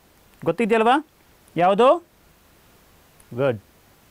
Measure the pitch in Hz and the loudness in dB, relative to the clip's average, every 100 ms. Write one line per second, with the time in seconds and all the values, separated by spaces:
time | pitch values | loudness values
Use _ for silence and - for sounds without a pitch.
0 | _ _ _ _ 156 170 220 226 220 285 | _ _ _ _ -6 -4 0 0 2 0
1 | - _ _ _ _ 160 180 202 254 339 | -4 _ _ _ _ -2 0 2 2 2
2 | - _ _ _ _ _ _ _ _ _ | -4 _ _ _ _ _ _ _ _ _
3 | _ _ - 120 139 110 - _ _ _ | _ _ -14 -4 -4 -4 -10 _ _ _
4 | _ | _